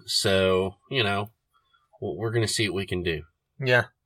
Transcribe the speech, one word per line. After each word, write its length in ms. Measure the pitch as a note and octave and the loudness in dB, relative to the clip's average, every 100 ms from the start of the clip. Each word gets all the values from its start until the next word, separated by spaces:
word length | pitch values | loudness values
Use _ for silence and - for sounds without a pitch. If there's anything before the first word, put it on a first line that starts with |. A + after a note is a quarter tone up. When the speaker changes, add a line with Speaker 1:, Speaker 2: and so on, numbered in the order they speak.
| - | -6
Speaker 1:
so, 680 | - G#2 F#2+ F#2+ F#2 F#2+ - - | -2 2 4 4 2 0 -4 -6
you 120 | C3+ | -2
know, 280 | G2+ G2+ G#2+ _ _ _ _ _ _ - | 0 -2 -6 _ _ _ _ _ _ -10
w-, 200 | G2+ D2+ | -8 -6
we're 120 | A2+ | -2
gonna 160 | A#2 G#2+ | 0 0
see 220 | - G#2 | 0 -2
what 60 | F#2 | -2
we 100 | F#2+ | -4
can 160 | F2+ | -4
do. 220 | E2+ D#2 - _ _ - | -2 -4 -8 _ _ -6
Speaker 2:
Yeah. 260 | C3 B2 - _ | 2 2 2 _